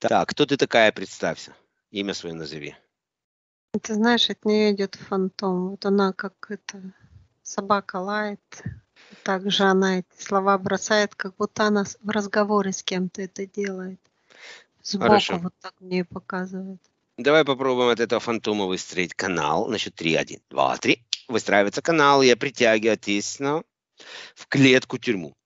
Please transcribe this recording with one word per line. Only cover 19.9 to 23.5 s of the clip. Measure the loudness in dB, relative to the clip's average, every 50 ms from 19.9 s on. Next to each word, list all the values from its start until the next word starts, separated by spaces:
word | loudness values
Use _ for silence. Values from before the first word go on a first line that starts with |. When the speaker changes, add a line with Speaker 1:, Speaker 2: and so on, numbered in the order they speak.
| -8
Speaker 1:
три. | -6 -2 0 0
Один, | 0 -2 -4 -8 -16 _ _
два, | -2 0 0 0 0 0
три. | 0 0 -2 -2 _ _ -8 -8 0 4
Выстраивается | 4 4 4 4 4 4 4 4 0 -2 0
канал. | 0 2 4 6 6 6 8 6
Я | 6 6
притягиваю | 4 2 -4 -2 2 4 4 4 4 2 2 0
ответственного | 0 0 -2 -2 -2 -4 -6 -8 -6 -4 -4